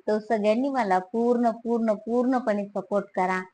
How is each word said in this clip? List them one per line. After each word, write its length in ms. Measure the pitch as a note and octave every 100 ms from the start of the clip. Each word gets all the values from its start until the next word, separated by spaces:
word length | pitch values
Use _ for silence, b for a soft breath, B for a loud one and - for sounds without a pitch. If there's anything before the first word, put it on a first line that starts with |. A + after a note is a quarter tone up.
| -
तर 120 | G#3+
सगळ्यांनी 500 | G#3+ A3+ G3+ A3 C#4
मला 300 | C4 G#3 F#3
पूर्ण, 500 | F#3 A3+ A#3 A#3+ A#3+
पूर्ण, 440 | A#3 A3+ A#3 A3+
पूर्णपणे 760 | G#3 A3 A#3+ B3 C4 B3+ G#3 G3+
सपोर्ट 380 | G3 F#3 G3+ G3 -
करा 280 | F#3 F#3 F#3